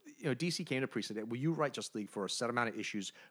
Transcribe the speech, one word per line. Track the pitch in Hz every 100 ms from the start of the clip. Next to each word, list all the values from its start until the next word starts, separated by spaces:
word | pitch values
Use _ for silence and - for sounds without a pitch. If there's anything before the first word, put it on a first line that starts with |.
| - -
you | 156
know, |
D | 123 165
C | 165
came | 165 131
to | 131
Priest | 113 -
and | 107
said, | 110
"Will | 123
you | 151
write | 156 143
Justice | 117 - 110
League | 101
for | 104 95
a |
set | - 120
amount | 120 113
of | 104
issues | 98 107 95 - -